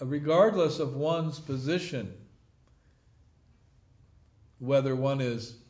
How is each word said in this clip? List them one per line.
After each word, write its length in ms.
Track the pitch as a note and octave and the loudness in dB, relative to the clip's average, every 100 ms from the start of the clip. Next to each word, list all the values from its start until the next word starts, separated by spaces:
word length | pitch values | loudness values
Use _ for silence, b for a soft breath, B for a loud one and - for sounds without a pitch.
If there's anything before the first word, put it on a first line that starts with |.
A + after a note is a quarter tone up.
regardless 760 | C3 D3 D3+ E3 G#3+ F#3+ D#3+ D3+ | -6 -4 2 6 6 4 0 0
of 180 | C#3+ C3 | -4 -2
one's 420 | D3+ E3 D#3+ C#3 | 0 0 -2 -6
position, 720 | - C3 C3+ F3 F3+ C3+ G2 F#2 - _ _ _ _ b b b b _ _ _ _ _ _ _ _ _ _ _ _ _ _ _ | -6 -6 -2 -2 -2 -8 -8 -12 -20 _ _ _ _ b b b b _ _ _ _ _ _ _ _ _ _ _ _ _ _ _
whether 380 | B2 C#3 C3+ B2+ | 2 2 4 0
one 240 | C3+ C#3 | 0 0
is 340 | B2 A#2 - - | -2 -4 -8 -16